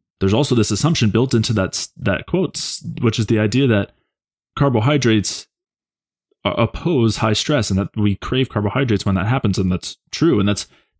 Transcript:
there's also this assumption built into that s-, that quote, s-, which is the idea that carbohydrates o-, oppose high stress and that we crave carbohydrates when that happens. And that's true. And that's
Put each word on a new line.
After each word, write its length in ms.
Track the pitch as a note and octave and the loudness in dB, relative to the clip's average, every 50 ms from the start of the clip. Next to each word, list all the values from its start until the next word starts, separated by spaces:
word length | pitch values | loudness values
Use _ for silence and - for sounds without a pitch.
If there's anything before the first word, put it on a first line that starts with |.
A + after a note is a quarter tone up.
| _ _ _ - | _ _ _ -2
there's 140 | F#2+ F#2+ G2+ | 0 2 2
also 220 | A#2+ D3 - B2+ | 2 2 2 2
this 160 | A2+ G#2 - | 2 2 0
assumption 380 | G#2+ G2 - D#3+ E3 - B2 G#2 | 0 0 0 0 0 2 0 2
built 240 | F#2+ A2 B2+ B2 - | 2 2 0 2 2
into 200 | A#2 A2 - A2 | 0 0 0 0
that 160 | G#2 F#2 E2+ | 0 -2 -2
s-, 240 | - - - - _ - | -4 -6 -8 -10 _ -6
that 280 | B2+ G2 F#2+ - - | -4 -2 -2 -2 -4
quote, 320 | - - F3+ F3+ - - - | -4 -4 -2 -2 -2 -4 -6
s-, 280 | - - - - - - - - | -8 -8 -10 -10 -10 -10 -8 -2
which 180 | A#2+ A#2 - - | -2 -2 0 0
is 80 | G#2+ - | 0 0
the 120 | A2+ G#2+ | 2 0
idea 280 | G#2+ G#2 A2+ C3 C#3+ B2 | 0 0 0 2 2 2
that 240 | A2 G2+ G2 - _ _ _ _ _ _ _ _ _ _ _ _ - - | 2 2 0 -4 _ _ _ _ _ _ _ _ _ _ _ _ -2 0
carbohydrates 920 | C#3+ C#3 A#2+ A2 G#2+ C#3 D3+ C#3 B2+ A#2 A2 G#2+ F#2+ - - - - _ _ _ _ _ _ _ _ _ _ _ _ _ _ _ _ _ _ _ - | 2 2 2 2 2 2 2 2 2 4 2 2 2 0 -6 -8 -12 _ _ _ _ _ _ _ _ _ _ _ _ _ _ _ _ _ _ _ -4
o-, 80 | G2 | -4
oppose 640 | - - A2+ - - - - E3+ F3 C3 A2+ A2 G2+ - | 0 0 -2 -2 -2 -4 -4 0 0 2 2 2 0 0
high 160 | A#2+ A2 G#2+ | 0 0 0
stress 360 | - - - D3+ C#3 G#2 - | 0 0 0 0 0 0 0
and 100 | G2+ F#2+ | 0 0
that 160 | G2+ - - | -2 -2 -2
we 200 | A2 G#2 G#2 G2 | 0 0 0 0
crave 340 | - - - C3 C3 C3 - | -2 -4 -4 -2 -2 -2 -2
carbohydrates 560 | - G#2 G#2 G2+ - C3 C#3+ A#2 G#2 F#2+ - | -2 -2 -2 -2 -2 -2 0 0 0 0 0
when 100 | G#2+ F#2+ | 0 0
that 120 | F#2 F2 G#2+ | 0 0 0
happens. 300 | B2+ C#3 - G#2 F#2 - | 0 0 0 0 0 0
And 140 | F#2 F#2 | 0 0
that's 260 | F2+ F2 - - - _ _ _ | 0 -2 -4 -8 -14 _ _ _
true. 280 | - - D#3+ E3+ C#3 G2+ | -4 0 2 2 2 2
And 100 | F#2+ G#2 | 2 0
that's 180 | G2+ - - - _ _ _ _ _ | 0 -2 -4 -10 _ _ _ _ _